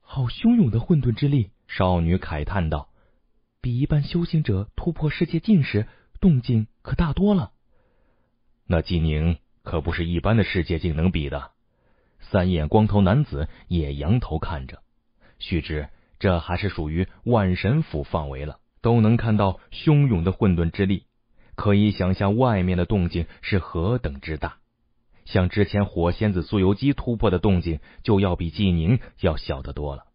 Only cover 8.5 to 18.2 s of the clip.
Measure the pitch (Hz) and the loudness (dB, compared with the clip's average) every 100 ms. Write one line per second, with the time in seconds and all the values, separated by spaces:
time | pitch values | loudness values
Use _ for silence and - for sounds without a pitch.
8.5 | _ _ 85 - 85 80 76 82 82 _ | _ _ -2 0 0 0 0 0 -2 _
9.5 | _ - 82 78 82 82 85 98 113 95 | _ -6 -4 -4 -4 -2 -2 2 2 2
10.5 | 95 82 82 87 76 85 85 71 71 - | 0 -2 -2 -2 0 0 0 -4 -8 -10
11.5 | _ _ _ _ _ _ _ - 101 90 | _ _ _ _ _ _ _ -2 0 2
12.5 | 87 76 110 107 104 95 120 147 69 73 | 0 2 2 4 4 4 2 0 -4 -8
13.5 | - - 87 73 71 73 120 - 80 - | -10 -6 -4 -4 -6 0 -2 0 -6 -6
14.5 | 82 65 - _ _ _ _ _ _ - | -8 -12 -18 _ _ _ _ _ _ -6
15.5 | 85 - 76 73 - _ _ 101 87 - | -4 -4 -8 -8 -14 _ _ 0 0 -2
16.5 | 90 104 - 78 80 92 - - 117 95 | -4 -4 -6 -4 -2 -4 -6 -2 0 2
17.5 | 90 95 143 160 76 71 87 | 0 0 0 -2 -6 -6 -6